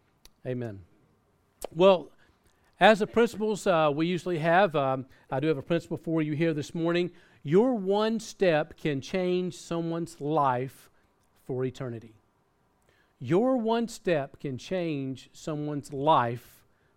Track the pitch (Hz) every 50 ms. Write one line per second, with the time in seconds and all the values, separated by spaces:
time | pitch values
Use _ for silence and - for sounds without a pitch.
0 | _ _ _ _ _ - _ _ - 127 127 123 120 117 98 98 87 _ _ _
1 | _ _ _ _ _ _ _ _ _ _ _ - - - - 160 180 196 190 170
2 | 147 - _ _ _ _ _ _ _ _ _ _ _ _ _ - 175 202 220 185
3 | 214 - - 220 233 - - 190 214 214 214 170 - 208 180 160 156 151 143 151
4 | 165 170 180 165 - 180 180 156 151 170 165 180 208 185 147 151 139 135 131 135
5 | 131 - - _ _ - 139 135 143 160 156 135 - - 175 165 - - 170 -
6 | - 170 160 160 156 151 156 143 165 165 156 147 135 - - 170 160 170 170 175
7 | 180 175 - - - _ _ _ - 139 156 190 233 269 254 214 185 185 196 208
8 | 214 220 226 220 - - - - 196 180 160 147 156 - - - - 160 147 135
9 | 131 - - 190 180 180 180 180 180 180 151 - - - 170 170 170 165 165 170
10 | 170 - - - 139 147 160 156 143 135 123 123 131 131 - - - _ _ _
11 | _ _ _ _ _ _ _ _ _ - 135 123 131 131 123 - 135 123 117 113
12 | 113 113 107 _ _ _ _ _ _ _ _ _ _ _ _ _ _ _ _ _
13 | _ _ _ - 135 117 160 190 240 262 262 247 220 226 226 233 233 - - -
14 | - 190 170 147 135 143 - - - 147 131 113 - - 185 185 175 165 151 139
15 | 135 135 131 127 - _ - - - 170 156 147 147 147 147 143 - - 147 135
16 | 139 135 131 135 120 117 123 120 - - - _ _ _ _ _ _ _ _